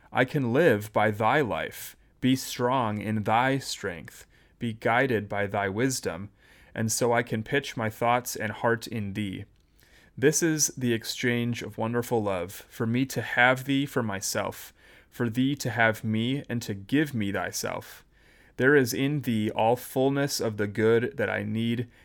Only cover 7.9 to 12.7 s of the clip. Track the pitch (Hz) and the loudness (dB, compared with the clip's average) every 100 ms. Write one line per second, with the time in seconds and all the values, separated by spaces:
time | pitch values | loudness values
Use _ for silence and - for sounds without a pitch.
7.9 | - 117 120 120 - 113 107 120 117 - | -2 0 0 0 -6 -6 -2 0 0 -2
8.9 | 117 101 95 104 95 101 _ _ _ _ | -8 -6 -6 -6 -8 -12 _ _ _ _
9.9 | - - - 135 160 170 156 143 - 123 | -20 -20 0 2 4 0 2 -2 0 0
10.9 | 113 - - 123 120 120 117 - 107 113 | 0 -2 -4 -2 0 -2 -4 -8 -6 -4
11.9 | 120 117 120 104 92 90 - - | -2 0 0 0 -2 -4 -10 -18